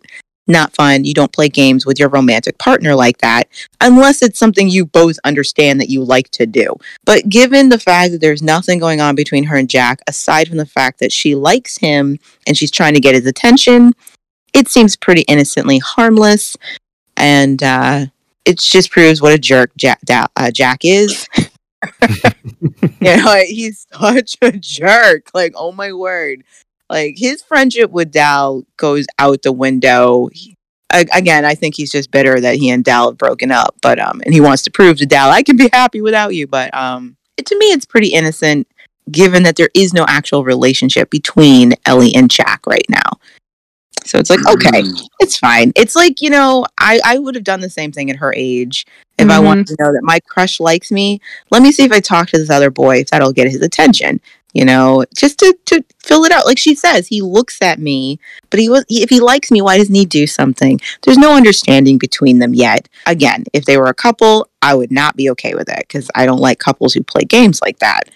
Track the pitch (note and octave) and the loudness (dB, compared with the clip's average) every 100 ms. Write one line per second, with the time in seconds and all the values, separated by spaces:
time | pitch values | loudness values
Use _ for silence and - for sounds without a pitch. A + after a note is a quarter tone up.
0 | _ - _ _ - E3 D3+ - C#3+ C#3 | _ -20 _ _ -2 0 0 -2 0 0
1 | C#3+ D3 C#3 - D3 C#3+ C3+ B2+ C3+ C#3 | -2 -2 -2 -2 -2 0 0 0 -2 -2
2 | C#3+ C#3 B2+ A2+ - - B3+ C4 D#3+ C3+ | 0 0 0 -2 -4 -4 -2 0 0 0
3 | B2 - A2+ A#2 - - - - B3 B3+ | 0 0 -2 -2 -4 -12 -18 -2 4 6
4 | C4+ C#4 A#3+ - A3 G3+ G3 F#3+ E3 E3+ | 4 2 -2 0 0 2 0 0 0 2
5 | E3+ D#3 C#3+ C#3+ C3+ - D3 C#3 - C3+ | 2 0 -4 -4 -2 0 0 0 -2 -4
6 | B2+ C3 C3 - A#2 A#2+ G2+ - - - | -2 -2 -2 -4 -4 -2 -4 -8 -16 -6
7 | - G#3 G#3 A3 B3+ C#4 C4+ A3+ - F3 | 0 0 2 2 2 4 4 2 2 0
8 | F3+ E3+ D#3 D3 D#3 D#3+ F#3 F3+ E3 D#3 | 0 0 -2 -2 -2 -2 -2 -2 -2 -2
9 | D3 C#3 D3 C#3+ D3 C#3 C3 C3 B2 C3 | -2 -2 -2 -4 -2 -2 -2 -2 -2 -4
10 | - - - D#3 E3 D#3+ D3+ C3 C3 - | -8 -8 -2 -2 -2 -6 -6 -4 -4 -4
11 | C3 - D3+ C#3+ D3 B3 - - D#3 C#3+ | -6 -4 -4 -2 0 -2 -4 -6 -2 0
12 | C#3+ C#3+ _ _ - D3 D3+ - D#3 D3 | -2 -6 _ _ -6 -4 -4 0 0 2
13 | C3+ C3 C3 - A#3+ B3 - A#3+ A#3+ - | 2 2 0 -2 2 2 4 4 4 2
14 | _ _ _ _ _ C#4 A#3+ B3+ G#3+ - | _ _ _ _ _ 0 2 4 2 2
15 | - E3+ - D3 C#3+ D3 C#3 C3+ - - | 0 0 2 0 0 -2 -2 -2 -2 -2
16 | A3+ G#3+ G#3 G#3 - - - - _ _ | 2 4 2 0 -4 -16 -20 -20 _ _
17 | _ - C#3+ C#3+ C#3 C3+ C3+ B2+ B2+ C#3+ | _ -4 0 2 0 -2 -2 -2 -2 -4
18 | C3+ _ _ _ - E3+ - F#3+ - F3 | -6 _ _ _ -4 -2 0 0 2 2
19 | D#3+ D#3 D3 D3+ C3+ C3 B2 - C3 - | 2 4 2 2 2 0 0 -2 -4 -2
20 | - A#2+ - - A#2+ A#2 B2+ C3 E3 G3 | -2 -2 -4 -4 -6 -2 -4 -2 0 0
21 | G#3 G3 - - - _ _ _ - _ | 0 -4 -6 -6 -6 _ _ _ -20 _
22 | A#3 G2+ A#2+ - B2 - D#3+ - E3 - | -2 0 -2 -4 -10 -8 -8 -4 -6 -2
23 | F#3 G3 G#3+ G3+ F#3 A3 A3 G#3 _ - | 0 2 2 2 0 -6 -12 -12 _ -4
24 | A3 B3 A3+ - B3 G3 - - F3+ A3+ | -2 -2 -4 -2 -2 -2 -10 -6 0 2
25 | G#3+ D#3 - F3+ E3+ - E3+ F#3+ G3 F#3 | 2 0 -4 -6 -6 -6 -12 -12 -12 -10
26 | F#3 F3+ D3 C3 _ _ _ _ - D#3 | -10 -8 -10 -12 _ _ _ _ -10 -8
27 | D3+ D#3 B3 D4+ - D4 C4 A#3 A3 F3 | -6 -6 -6 -6 -6 -2 -2 -2 -4 -4
28 | D#3+ D3+ D3 C#3+ C#3 C3 - - D3+ C#3+ | -4 -2 0 0 -2 -6 -12 -6 -4 -4
29 | C3+ - C#3 C#3 C3+ B2+ C3 C3 C3 B2 | -6 -2 0 0 -2 -4 -4 0 2 2
30 | B2 B2 B2 - - _ _ _ - F3 | 2 0 -2 -10 -20 _ _ _ -4 -2
31 | E3+ F#3 F3 D3+ D3 D#3 D#3+ D3 C#3+ D3 | -2 -2 0 0 0 -2 -6 -8 -8 -8
32 | C3 C#3 C3+ B2+ B2 D3 C3 B2 B2 A#2+ | -4 0 0 0 -2 -2 -2 0 0 0
33 | A#2+ B2 B2+ B2 B2+ B2 - - B2+ A#2 | 0 -2 -4 -4 -2 -2 -2 -2 -2 -2
34 | - - - D#3+ D3 C3+ - - F#3 D3 | -4 -8 0 4 4 2 -2 2 4 4
35 | C#3+ C#3+ C3+ F#3 C#4 B3 B3 B3 B3 A3 | 0 2 4 2 2 4 4 2 0 -2
36 | G#3+ A3 G#3 F3 C#3 C3+ B2+ C3 B2+ B2+ | -2 -2 -4 -6 -6 -6 -6 -8 -8 -10
37 | B2 _ _ - - G4+ G#4+ D#4 - A3+ | -14 _ _ -16 -6 0 2 0 -2 -2
38 | G#3 D#3+ D#3 D#3 D#3 D3 - _ _ _ | 0 0 -2 -2 -2 -2 -6 _ _ _
39 | - D3+ F#3 F3+ F3 D#3+ E3 F#3+ F#3 F3 | -6 0 2 4 2 0 0 0 0 -2
40 | C#3+ C#3+ - C#3+ B2+ B2+ B2+ C3 C3 C3 | -2 -4 -4 -4 -2 0 0 0 -2 -2
41 | - D3+ - - D3+ B2+ B2 - C#3 B2+ | -4 -6 -2 4 6 6 4 2 0 2
42 | A#2+ B2+ B2+ - - G#2 - - - - | 4 4 2 2 -2 -4 -4 -4 -4 -4
43 | - - _ _ _ _ _ _ _ - | -6 -8 _ _ _ _ _ _ _ -18
44 | - - D#3+ F#3 - G#3 D3+ A2 G2 F2+ | -4 -2 0 0 2 2 2 0 -2 -8
45 | - - F#4+ - B2 A#2 A#2 - A3 E4 | -12 -4 -2 0 0 2 2 2 0 2
46 | F4 C4 D4+ C#4+ C4+ C4 - - G#3 A#3 | 0 0 -2 0 2 0 -4 -4 0 0
47 | A3+ C4 C4+ B3+ G3 F#3+ F#3 E3 D3+ C#3+ | 0 -2 -4 -8 -8 -8 -8 -10 -10 -8
48 | C#3 C3+ C#3 - C3 B2 B2 - - _ | -10 -6 -6 -6 -6 -6 -6 -10 -12 _
49 | _ - - D#3+ D#3 D#3 G3 D#3 D3 C3+ | _ 0 2 4 4 2 -2 -2 -2 -2
50 | D3+ E3 - - F#3 - E3 F3 - G3+ | -2 -2 -2 -4 -4 -2 -2 -2 -2 -4
51 | G3+ G3+ - - _ A#3+ C4+ - C4+ G#3+ | -2 -6 -10 -20 _ 4 4 6 2 2
52 | - F3 E3+ D#3+ D#3 C#3+ C#3 C3+ C3 B2+ | 0 -2 0 -2 0 0 0 0 0 0
53 | C#3+ D3+ C3+ C3 B2+ C3+ E3+ - C#4 - | 0 -2 0 0 -2 -2 -4 2 2 2
54 | C#2+ - - _ _ - C3 C3 C3 C3 | -2 -6 -10 _ _ -2 0 2 2 0
55 | - - C#4+ - F#4+ F#4 - E4 - _ | -2 -2 -2 2 2 2 -2 -4 -4 _
56 | - D#4 E4 E4 - C4 D#4 C#4+ F4 A3+ | 0 2 2 0 0 0 0 0 0 -2
57 | F#3 G#3 F#3+ G3+ B3 - F3+ D#3 D3+ C3+ | -2 -6 -2 -2 -2 -4 -4 -4 -6 -6
58 | C3 D3+ - - _ G3 A3+ C4 - A3+ | -6 -10 -16 -20 _ -2 2 0 0 -4
59 | A#3+ B3 A#3+ F3 - G#3+ G3 F#3 G3+ G3 | 0 2 2 0 0 0 2 2 2 2
60 | F#3 D3+ D3 - C3+ B2 C3+ - - - | 0 0 -2 -2 -4 0 0 0 -6 -4
61 | - C4 D4+ C#4+ A3 F#3+ - C3+ C3+ C3+ | 2 6 6 6 4 4 0 2 2 2
62 | C3 - C#3 B2 B2 B2 A#2+ - - _ | -2 -2 2 2 2 0 0 -2 -6 _
63 | - E3+ C#3 F#2 - D3+ C#3+ C#3 C3 - | -6 -2 -2 -2 -6 -4 0 0 0 0
64 | A#3+ A3+ A3 A3 - _ C#3+ C3+ A#2+ C3 | -2 2 2 2 -2 _ 0 0 -2 -2
65 | D3+ - C3+ B2 - E2+ - - - D3 | -2 -2 -4 -4 -8 -10 -10 -10 -10 -12
66 | - - C3 C3 C3 - - - - - | -6 -2 0 0 -2 -2 -4 -2 -2 -2
67 | - - - A#3 A3 D#3 - - G#2+ - | -4 -4 0 2 4 2 -6 -4 -4 -4
68 | - | -8